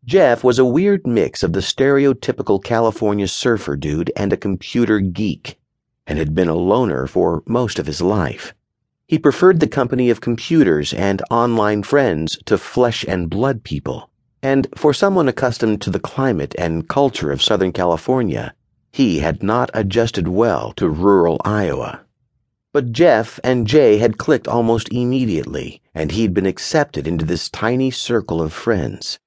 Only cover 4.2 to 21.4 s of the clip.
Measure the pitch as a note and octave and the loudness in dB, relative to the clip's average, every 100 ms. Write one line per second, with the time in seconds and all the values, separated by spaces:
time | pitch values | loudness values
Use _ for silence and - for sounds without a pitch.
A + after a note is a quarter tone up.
4.2 | G2+ F#2+ G2+ F#2 - A#2+ A2+ G#2+ F#2+ F2 | -2 -2 -2 -6 -4 0 2 2 0 -2
5.2 | G#2+ - - - _ _ _ _ - D2+ | -4 -4 -10 -18 _ _ _ _ -6 -4
6.2 | D2+ D#2 F2 E2 F2+ A2+ A#2 C2 C#2 F#2 | -2 0 2 0 2 2 2 -2 -2 0
7.2 | F2 E2 - A#2+ A#2 F#2 D#2 C#2+ F2 G#2+ | 0 0 -2 -2 -2 -4 -6 -2 0 0
8.2 | C#2+ - - _ _ _ _ _ _ D#3 | -2 -6 -16 _ _ _ _ _ _ 0
9.2 | D3+ - F#3 E3+ C#3+ - A#2+ B2+ B2 A#2 | 0 4 4 4 0 0 -2 0 2 0
10.2 | - A#2 - E3 A2 D2+ D2 - G2 G2 | -2 -6 0 4 4 2 0 -2 -2 -2
11.2 | - A#2 A#2+ A2+ G#2 G#2 G2 C#3+ B2+ D#2+ | -2 0 2 2 0 0 2 2 2 0
12.2 | D#2+ - - G2 - - B2 A2 - F#2 | -4 -8 -2 -2 0 0 0 0 -4 -4
13.2 | E2+ F#2+ C3 A#2 - D2 - - - _ | -4 -2 -2 -4 -6 -8 -6 -10 -12 _
14.2 | _ _ C3+ C3+ - - D3+ C#3 G3+ F#3+ | _ _ -2 0 -2 0 0 2 2 2
15.2 | C#3 - B2+ A#2 A2+ G#2 - F#2 - - | 0 0 -2 0 -2 0 -2 -6 -6 -2
16.2 | C3+ F#2+ C#2 - E2+ E2 D#2+ C3+ C#3 - | 0 0 -4 -4 -4 -4 -2 0 0 0
17.2 | D2+ C#2+ - G#2 F#2 F2 F2 E2 - C3 | -4 -2 0 2 0 0 0 0 0 0
18.2 | A2 A#1+ - - _ _ _ - B2+ D#2+ | 0 -4 -8 -14 _ _ _ -2 0 2
19.2 | D#2+ - G2 A#2 B2+ - G2+ A2 A2+ G2 | -2 -2 0 0 0 -2 0 0 0 0
20.2 | E2+ F2+ A#2 D2 A1 - F2 D2+ F#2+ G2 | -2 2 2 0 -4 -2 -2 2 4 4
21.2 | E2+ D#2+ | 4 2